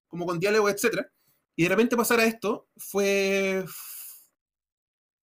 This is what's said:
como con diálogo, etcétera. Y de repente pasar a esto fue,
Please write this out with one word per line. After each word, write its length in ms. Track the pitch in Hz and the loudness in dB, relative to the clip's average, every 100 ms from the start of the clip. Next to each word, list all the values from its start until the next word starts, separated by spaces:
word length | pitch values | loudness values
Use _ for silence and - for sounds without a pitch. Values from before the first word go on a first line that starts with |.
| _ | _
como 200 | 170 175 | -8 -4
con 120 | 170 | -2
diálogo, 300 | 196 214 202 | 2 2 2
etcétera. 420 | 202 233 240 - _ _ _ _ - | 2 0 -2 -6 _ _ _ _ -2
Y 80 | |
de 60 | 170 | 2
repente 280 | 190 240 240 | 4 2 2
pasar 220 | 226 233 | 2 2
a 60 | 226 | 2
esto 440 | 220 196 233 - - | 0 -4 -6 -8 -20
fue, 880 | - 196 196 196 196 196 196 190 180 - - - - - _ _ _ _ _ _ _ _ _ _ | -6 -2 2 2 2 2 0 -2 -6 -10 -16 -16 -18 -20 _ _ _ _ _ _ _ _ _ _